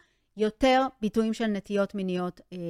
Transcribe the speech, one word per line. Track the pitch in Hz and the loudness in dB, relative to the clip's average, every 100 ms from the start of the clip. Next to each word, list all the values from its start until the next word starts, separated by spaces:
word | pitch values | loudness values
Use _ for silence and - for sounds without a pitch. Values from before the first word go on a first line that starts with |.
| _ _ _ 202 | _ _ _ -2
יותר | 214 - 262 262 262 - | -2 2 4 4 2 -2
ביטויים | 214 226 220 | -2 0 0
של | 220 226 | 0 -2
נטיות | 196 - 202 196 | -2 -2 -2 -2
מיניות, | 202 185 180 180 - - | -4 -4 -4 -4 -10 -16
אה, | 180 170 | -10 -8